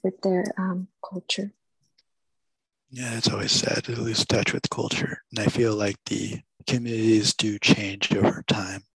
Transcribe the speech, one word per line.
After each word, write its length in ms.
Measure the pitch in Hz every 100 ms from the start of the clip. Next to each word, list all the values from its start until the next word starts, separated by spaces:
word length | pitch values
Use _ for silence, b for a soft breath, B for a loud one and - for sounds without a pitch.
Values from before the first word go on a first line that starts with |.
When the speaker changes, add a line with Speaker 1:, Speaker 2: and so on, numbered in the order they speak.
Speaker 1:
with 180 | 190 185
their, 220 | 196 180 208 -
um, 300 | 185 180 185 _ -
culture. 440 | 185 - - 202 - _ _ _ _ _ _ _ _ _ _ _ _ _
Speaker 2:
Yeah, 260 | 127 123 117
it's 100 | 110
always 240 | - 123
sad 320 | - - -
to 160 | - 117
lose 240 | 113 110
touch 280 | - 110 -
with 180 | - -
culture. 520 | - - - - - -
And 100 | 113
I 60 | 101
feel 240 | 120 117 104
like 220 | 101 95 -
the 340 | 107 107 110 - _ -
communities 680 | 127 120 113 110 107 101
do 240 | - 110 104
change 560 | - - 101 98 -
over 280 | 98 - - -
time 360 | 107 95 101 -